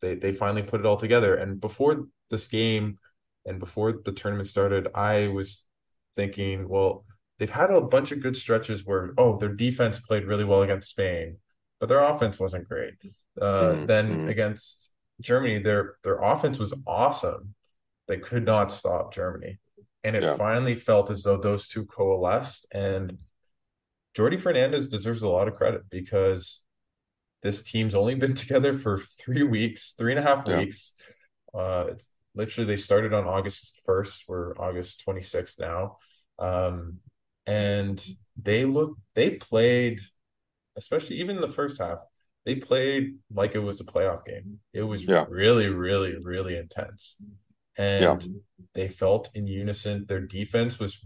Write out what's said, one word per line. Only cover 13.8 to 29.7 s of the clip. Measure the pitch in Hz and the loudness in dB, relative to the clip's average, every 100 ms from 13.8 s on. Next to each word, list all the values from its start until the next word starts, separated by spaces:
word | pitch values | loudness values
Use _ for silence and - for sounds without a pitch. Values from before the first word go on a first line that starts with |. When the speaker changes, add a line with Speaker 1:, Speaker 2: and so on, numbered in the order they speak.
| 78 | 4
Speaker 1:
then | 107 107 | 4 4
Speaker 2:
Mm-hmm. | 80 80 | 0 -2
Speaker 1:
against | 107 104 104 - - - _ _ - | 0 -2 -2 -8 -10 -14 _ _ -14
Germany, | 113 127 131 104 | 0 2 2 0
their, | 101 104 98 - | 2 2 0 -6
their | 98 - | -2 0
offense | 101 147 143 - | 2 2 2 -2
was | 104 - - | -4 -6 -4
awesome. | 87 135 147 - - 101 - _ _ _ _ - | 2 2 2 -4 -6 -10 -20 _ _ _ _ -8
They | 95 | -8
could | - 120 113 | -4 -2 2
not | 107 98 | 4 2
stop | - 92 87 - | -2 -2 -2 -2
Germany. | - 90 85 82 98 _ _ _ _ | -6 -6 -6 -12 -14 _ _ _ _
And | 110 110 | -2 0
it | |
Speaker 2:
Yeah. | 82 71 | 0 2
Speaker 1:
finally | 104 117 127 | 0 2 0
felt | 117 - 107 - | 0 4 4 4
as | 101 | 0
though | 98 98 | 2 2
those | 101 101 - | 2 0 -2
two | 110 | -8
coalesced. | 101 - 98 95 90 107 - - - | -8 -2 0 2 2 0 -2 -10 -10
And | 101 98 95 92 90 - _ _ _ _ _ _ _ _ - | -6 -2 -2 -6 -10 -18 _ _ _ _ _ _ _ _ 0
Jordi | 117 180 | 2 2
Fernandez | 180 143 135 147 139 | 2 2 2 2 -2
deserves | 107 104 113 | -4 -4 -2
a | 104 | 0
lot | 90 101 | 2 0
of | |
credit, | - 107 107 - | 0 0 0 -6
because | 92 92 101 95 92 - - _ _ _ _ _ _ _ _ | -12 -2 2 2 2 -4 -14 _ _ _ _ _ _ _ _
this | 101 101 | -6 -6
team's | - 113 110 | -4 -2 0
only | 98 107 | 2 0
been | 131 131 | 2 0
<laughs> | 131 | -2
together | - 135 139 | 0 2 2
for | 135 110 98 - - | 0 -2 -4 -6 -14
three | - 127 | -4 0
weeks, | 143 110 113 | 2 2 -2